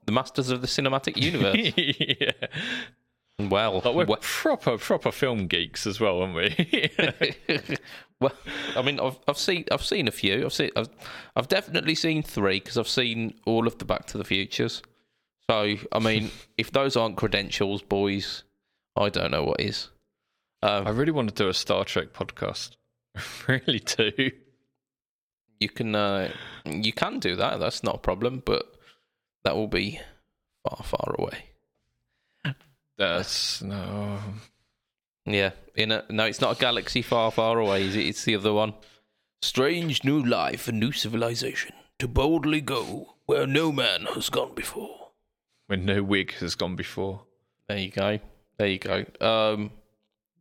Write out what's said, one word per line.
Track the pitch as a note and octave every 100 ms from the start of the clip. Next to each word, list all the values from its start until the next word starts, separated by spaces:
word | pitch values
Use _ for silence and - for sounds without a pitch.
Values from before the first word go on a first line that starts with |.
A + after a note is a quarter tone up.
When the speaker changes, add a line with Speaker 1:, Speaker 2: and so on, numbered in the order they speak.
| -
Speaker 1:
The |
Masters | A2+ C3+ - B2+
of | B2+
the | B2+
Cinematic | - C3+ C3+ - -
Universe. | C#3+ D#3+ G3 F#3+ A#3+ -
Speaker 2:
<laughs> | D3 - D#3 C3+
Yeah. | - - B2+ - A3 - - _ _ _ _ - G2+
Speaker 1:
Well, | G2 A2 F#2+
Speaker 2:
Like, | B2 D3
we're | F3
Speaker 1:
we- | A2
Speaker 2:
proper, | - - D#4 C#4 - A2+
proper | - F3+ -
film | - C3+ A2+ F2+
geeks | F2 F2+ - A2
as | G2+
well, | G#2+ F2+
aren't | F#2+ E2
we? | F#2+ D#3 E3 C#4 D3+ -
<laughs> | D#3 - D#3+ - - D3 - C#3
Speaker 1:
<laughs> | - - - -
Well, | C3 - - - - -
I |
mean, | B2+ C#3+
I've, | C3+ C3+ -
I've | C#3+
seen, | - F3+ -
I've | -
seen | - G#3 B2
a |
few. | - G2+ G2+ C3
I've |
seen, | - C#3+ -
I've, | A2 - - - - -
I've | A#2+
definitely | F#3+ - D3 D#3 D#3+
seen | E3 D#3
three | D3 - G2 F#2+
'cause | - A#2+
I've | A2
seen | - B2 A2+ A2+ - -
all | A2+ A#2
of | -
the | -
Back | - -
to | A2
the |
Futures. | G#2 F#2+ G2 - A#2 - - _ _ _ _ _ -
So, | A2 G#2 G#2 -
I | -
mean, | A2 A2 G#2+ -
Speaker 2:
<laughs> | - -
Speaker 1:
if | A2
those | C3+ C#3 A#2+
aren't | A2+ F#2+
credentials, | A2 G2+ G2 - G2 G2+
boys, | - G2+ G2+ G2 G2 - - _ _ _ _ -
I | G#2
don't | F2+ F2
know | C2
what | C#2+ -
is. | G#2 - - _ _ _ _ _ _ -
Um, | G#2 G2+ G#2
Speaker 2:
I |
really | A2 D3
want | D3+ A2+
to | -
do | G2
a |
Star | F#2 - F#2+
Trek | G2 G2 D#2+
podcast. | - F#2 - F#2+ - - - _ _
<laughs> | _ F#2+
I | - - - C3 -
really | A#2+
do. | - - A2 - C3 - _ _ _ _ _ _ _ _ _ _ _ A2
Speaker 1:
You | G#2
can, | - A2+ G#2+
uh, | G#2 G2 F#2+ - - - -
you | D#2 A2
can | - F#3 A#3+
do | F#2+ F2+
that. | - -
That's | - -
not | - -
a |
problem, | - F#2 A#2 C3 -
but | G2+ - - - _ _ _ _ _
that | - D#2+
will | G#2+
be | G2+ G2 - - - _ _ _ _
far, | - -
far | - - - -
away. | - - - _ _ _ _ _ _ _ _ _ D3+ C3+ _ _ _ -
Speaker 2:
That's | G2 F2 - - - -
no. | G#2+ G2+ F#2 G2+ G#2 G2+ G#2+ G#2+ - _ _ _ _ _ _ _ -
Speaker 1:
Yeah, | G#2 G2 - - -
in | A2
a, | A2 -
no, | G#2+ A2+
it's | F#2+
not | B2+ A2
a |
galaxy | B2 A#2 - B2+
far, | A#2 A#2+ A2+
far | A2+ A2+ A#2
away, | G#2+ G2
is | G2 G2+
it? | D#2
It's | G#2+ -
the | G#2+
other | G#2
one. | G#2 G#2+ G2+ - _ _ _ _ -
Strange | - - C#3 E3+ E3 B2+
new | C3+ D3+
life | B2 A2 D2 - -
and | A2+
new | A2+
civilization | C#3+ G#2+ A#2+ A#2 A#2 C3+ - - - - -
to | B2+
boldly | C3 C#3 E3 D3+ D#3
go | C#3+ C3 G#2+ - - _ -
where | C#3+ C#3
no | C#3 E3
man | C#3 A#2+ F#2 F#2+
has | - -
gone | C3 C3
before. | - - - - - - _ _ _ _ _ -
Speaker 2:
Where | F#2+
no | F#2 G2+
wig | G2 G2+ F#2+ -
has | F2 -
gone | F2+ F2+
before. | F2+ - F#2+ F#2+ - _ _ _ -
Speaker 1:
There | G2+
you | F#2+
go. | - G3+ G#3 - - _ -
There | G2+
you | F#2+
go. | F#2+ F#2+ - -
Um, | - A2+ A2 G#2+ G#2 - _ _ _ _ _ -